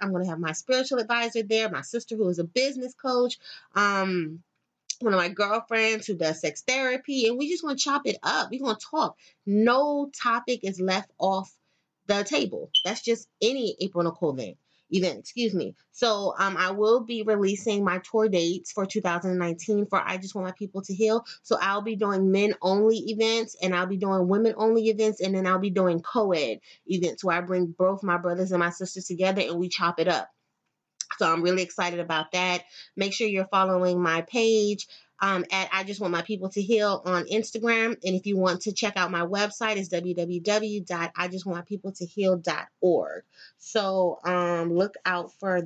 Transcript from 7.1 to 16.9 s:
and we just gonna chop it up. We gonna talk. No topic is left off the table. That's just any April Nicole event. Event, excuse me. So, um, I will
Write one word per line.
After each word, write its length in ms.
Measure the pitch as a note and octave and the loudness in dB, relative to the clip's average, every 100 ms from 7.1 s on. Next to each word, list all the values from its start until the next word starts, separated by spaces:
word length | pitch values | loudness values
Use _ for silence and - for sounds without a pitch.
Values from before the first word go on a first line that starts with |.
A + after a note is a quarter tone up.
| C4+ A3+ | 0 2
and 80 | B3 | 0
we 120 | D4 | -2
just 140 | E4+ | -4
gonna 140 | D#4 C4+ | -4 -2
chop 280 | C#4+ C#4 C4 | 0 0 -2
it 120 | G3+ | -4
up. 260 | - D#3 D3+ | -2 -2 -2
We 80 | B3+ | -4
gonna 180 | C4+ G#3 | -4 -6
talk. 400 | - D#4 - - _ _ - | -4 -2 -2 -4 _ _ 0
No 640 | G3+ A3+ B3+ D4 C#4+ C#4+ - | 4 6 4 2 0 -4 -4
topic 440 | A#3+ A#3 A#3+ B3 F#3+ | -2 -2 -2 -4 -4
is 160 | F#3 | -4
left 300 | F#3 F#3 G3 - | -2 -2 -4 -2
off 380 | F#3+ F#3+ F#3+ _ _ _ _ _ - G3+ | 0 0 -4 _ _ _ _ _ -2 0
the 60 | |
table. 460 | G3+ D4+ A3 D2+ - - | 0 -2 -2 -4 -2 0
That's 180 | F3+ A#3 | 0 -2
just 260 | - A3+ - _ | -2 -2 -4 _
any 340 | G#3+ C4+ A3 - | 0 0 -2 -4
April 240 | F#3+ F3 | -4 0
Nicole 300 | E3+ E3 D#3+ | -2 0 -2
event. 240 | C3 G#2 - _ _ _ | -2 -8 -12 _ _ _
Event, 260 | F#3+ F3+ A#2+ | 0 0 -2
excuse 340 | - - A3+ | -8 -4 -2
me. 200 | F#3 D3 - _ | 0 -4 -8 _
So, 400 | - A#3+ G#3 G3+ - | -2 0 2 -2 0
um, 200 | G3 F3+ | 0 0
I 140 | F#3 | -2
will 280 | G3+ G#3+ | 2 4